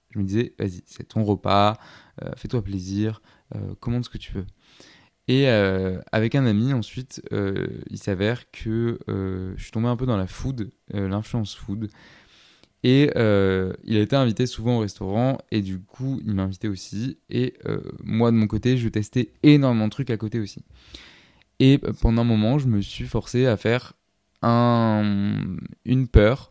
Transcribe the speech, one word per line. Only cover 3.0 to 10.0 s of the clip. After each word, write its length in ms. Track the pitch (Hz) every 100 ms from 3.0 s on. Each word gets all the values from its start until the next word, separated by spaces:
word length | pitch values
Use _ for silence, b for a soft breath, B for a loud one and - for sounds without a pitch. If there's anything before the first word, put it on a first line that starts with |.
| 107 110 b b b 104
euh, 180 | 98 95
commande 260 | 113 120 120
ce 60 |
que 80 | -
tu 140 | -
veux. » 120 | 98 92 - B B B B B _ -
Et, 220 | 131 135
euh, 520 | 110 98 95 92 92 -
avec 240 | 110 113 139
un 100 | 127
ami, 260 | 104 127
ensuite, 520 | 131 107 123 127 - -
euh, 340 | 104 98 98 92 - -
il 80 | 101
s'avère 540 | - 92 104 120 -
que, 480 | - 110 113 117 113 -
euh, 440 | 101 95 92 92 98
je 60 |
suis 80 | -
tombé 160 | 113 117
un 80 |
peu 100 | 120